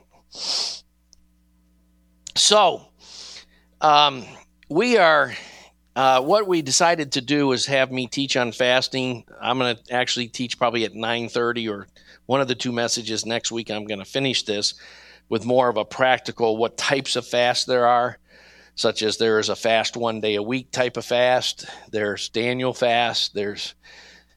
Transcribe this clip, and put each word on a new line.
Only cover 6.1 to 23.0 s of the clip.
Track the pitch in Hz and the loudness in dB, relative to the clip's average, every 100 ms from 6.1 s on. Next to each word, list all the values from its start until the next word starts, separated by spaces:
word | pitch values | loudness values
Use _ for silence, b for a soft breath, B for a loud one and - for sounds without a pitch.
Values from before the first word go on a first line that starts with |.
| 127 | 4
what | 143 208 190 | 4 2 2
we | 170 | 0
decided | 135 - 170 170 139 | 0 2 2 2 -2
to | 139 | 0
do | 120 147 139 | 2 4 2
is | 123 - | 0 0
have | 139 131 | 0 0
me | 127 120 | -2 -6
teach | - 135 131 | -4 -2 0
on | 120 | 0
fasting. | - 123 127 - 131 127 120 - - | 0 2 2 0 -4 -4 -6 -12 -8
I'm | 110 131 | -4 0
gonna | 123 113 - | -2 -4 -4
actually | 123 123 123 113 | -2 -2 -4 -6
teach | - 120 - | -6 -8 -2
probably | 120 117 | -2 0
at | 104 | -4
nine | 104 113 117 113 | -4 -4 -4 -4
thirty | 123 120 117 113 | -2 -2 -2 -4
or | 101 101 _ b b - | -8 -12 _ b b 0
one | 135 | 2
of | 127 | 2
the | 120 | -2
two | 127 | -2
messages | 117 117 123 110 107 | -2 -2 -2 -4 -6
next | 107 117 - | -4 -4 -4
week. | 113 107 | -6 -6
I'm | 107 | -8
gonna | 104 101 | -6 -10
finish | 95 135 135 - | -6 -2 0 -2
this | - 104 - - B B B B B | -2 -2 -4 -6 B B B B B
with | 113 | -4
more | 117 127 123 | 0 2 2
of | 107 | 0
a | 101 | -2
practical, | - 131 123 - - 117 110 | 0 2 2 -2 -2 0 2
what | 113 - | -2 -2
types | - 143 135 123 | -2 0 -2 -6
of | - | -2
fast | 123 123 120 - | 0 2 0 0
there | 127 120 | 2 4
are, | 120 123 - b b b b b | 2 0 -6 b b b b b
such | b 113 - | b -2 0
as | 110 - | -2 0
there | 113 110 | 2 2
is | 104 | 0
a | 98 | -2
fast | 113 113 107 120 | 0 2 0 -4
one | 117 110 | -4 -2
day | 107 | -2
a | 104 | -2
week | 104 131 - | -4 -6 -4
type | - 123 120 | -2 -2 -4
of | |
fast. | - 120 123 127 - - - B B | -2 2 2 2 -2 -8 -14 B B
There's | 107 104 95 - | -4 -4 -4 -6
Daniel | 113 120 127 127 | -4 -2 -2 -4
fast. | - 123 117 | -2 0 2